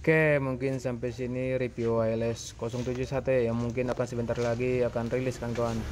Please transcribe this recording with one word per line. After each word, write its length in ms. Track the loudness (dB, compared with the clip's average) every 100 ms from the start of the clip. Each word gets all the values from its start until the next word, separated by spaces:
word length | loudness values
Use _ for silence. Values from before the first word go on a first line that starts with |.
Oke, 340 | 6 6 6 4
mungkin 340 | 2 -2 -2 -2
sampai 380 | -4 -2 -4
sini 400 | -4 -4 -2 -2
review 480 | 0 -2 0 2 4
A 80 | 2
L 140 | 2 0
S 260 | -2 -8
kosong 320 | -6 -6 -4
tujuh 220 | -4 -4 -2
sate 400 | -2 2 2 4
yang 100 | 2
mungkin 320 | 0 0 -2
akan 160 | -2
sebentar 320 | -2 -2 -2 0
lagi 460 | 0 0 0 2
akan 240 | 0 0 -2
rilis, 300 | -2 -2 -4
kan, 160 | -4
kawan. 240 | -2 -2 -2 -4